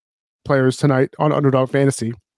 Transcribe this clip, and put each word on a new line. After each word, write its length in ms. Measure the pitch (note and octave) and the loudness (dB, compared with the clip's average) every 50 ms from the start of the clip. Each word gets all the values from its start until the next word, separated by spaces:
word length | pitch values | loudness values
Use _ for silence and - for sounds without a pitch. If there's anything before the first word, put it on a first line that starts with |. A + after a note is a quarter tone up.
| _ _ _ _ _ _ _ _ _ | _ _ _ _ _ _ _ _ _
players 320 | - C#3+ C3+ C3 C3 B2+ - | -2 0 2 2 0 0 0
tonight 360 | - C#3+ C3+ C3 C3+ - - - | 0 0 2 2 0 -2 -2 -2
on 120 | D#3 D3+ | -2 0
Underdog 380 | C#3+ C#3+ D3 C#3 C3 C3 C3 B2+ | 0 0 0 2 2 0 0 0
Fantasy. 440 | - C#3 C#3 C#3 C3 - A2+ A2+ A#2+ - _ _ _ | 0 0 0 0 0 -2 -6 -8 -8 -12 _ _ _